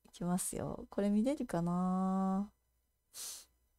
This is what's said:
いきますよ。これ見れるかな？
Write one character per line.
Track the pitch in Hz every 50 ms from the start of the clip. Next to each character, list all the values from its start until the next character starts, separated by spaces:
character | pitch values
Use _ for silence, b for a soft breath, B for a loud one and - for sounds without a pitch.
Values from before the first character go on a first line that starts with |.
| _
い | -
き | - - 175
ま | 175 180
す | 185 - - -
よ。 | - - - - - 240 -
こ | - 202
れ | 202 208
見 | 208 214 220
れ | 269 294
る | 294 262
か | - - 170
な？ | 170 175 175 180 185 185 185 185 190 190 190 190 190 190 190 196 208 214 _ _ _ _ _ _ _ _ _ _ _ _ B B B B B B B B _ _ _ _ _